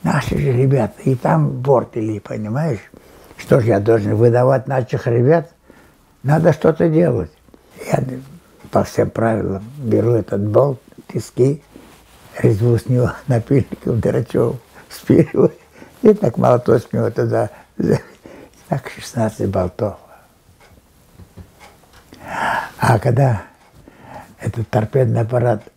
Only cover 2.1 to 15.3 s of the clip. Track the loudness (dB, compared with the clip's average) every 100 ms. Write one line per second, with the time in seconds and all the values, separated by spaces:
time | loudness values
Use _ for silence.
2.1 | -6 -8 -8 -6 -4 -4 -6 -10 -20 -20
3.1 | -20 -20 -20 2 2 4 2 2 2 2
4.1 | 4 4 4 2 0 0 -4 -2 -4 -2
5.1 | 0 4 2 0 _ _ -20 -20 _ _
6.1 | _ 0 2 2 2 2 2 2 2 2
7.1 | 0 -4 _ _ -20 _ -18 -4 -2 -2
8.1 | -10 -14 -20 _ _ -4 -2 -2 -2 -2
9.1 | 0 -2 -2 -4 -6 -10 -10 -2 0 2
10.1 | 0 -2 -4 0 2 2 -2 -12 -20 -12
11.1 | -10 -10 0 0 0 _ -20 -20 -20 _
12.1 | -20 -20 -2 0 2 2 0 0 0 0
13.1 | -4 -2 -2 2 0 0 -6 -4 -2 0
14.1 | -2 -2 -2 -2 -4 _ -20 -20 -20 2
15.1 | 4 4